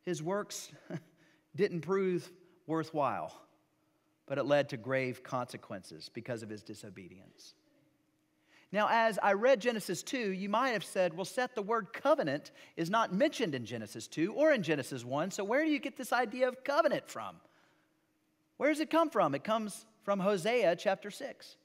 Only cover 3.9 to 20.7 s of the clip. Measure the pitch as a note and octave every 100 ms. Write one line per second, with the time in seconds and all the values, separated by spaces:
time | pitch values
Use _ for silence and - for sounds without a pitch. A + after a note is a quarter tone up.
3.9 | _ _ _ - C#3 C#3 D3 C3+ B2+ A2+
4.9 | C3 C3 A#2+ - C3 B2 A#2+ - G2+ -
5.9 | D#2 - - A2 A#2 A2 G#2+ G2 G#2 A2
6.9 | F#2 F2+ F#2 F#2 _ - _ _ _ _
7.9 | _ _ _ _ _ _ _ _ G3 G#3+
8.9 | A3+ A3+ G3 G3+ G3 A#3+ C4 A#3+ A3+ -
9.9 | E3+ - C4+ G#3+ F#3+ G3 G#3+ C4 G#3+ -
10.9 | G3 F3+ D#3+ F#3 - B3 - G3 A3+ F#3+
11.9 | - C#4 D4+ F3 C#3+ - - - - E3
12.9 | A3 G#3+ F#3 D4 - G#3+ C3+ A2 A#2 A2
13.9 | A#2+ - - E3+ G#3+ D#4 C4+ D#3 D3+ B2+
14.9 | C3 A#2+ C#3 F#3 - G3 B3+ D#4+ C#4+ C#4
15.9 | - B3 A#3+ B3 B3 B3+ B3 - C#4+ E4
16.9 | F3 - A#2+ G#2 E2+ _ _ _ _ _
17.9 | _ _ _ _ _ _ _ C4 D4+ D#4
18.9 | D#4 D#4+ A3 E3 C#3 E3+ A3 G#3 - -
19.9 | _ - G3+ F#3+ G3+ F3 B3 F#3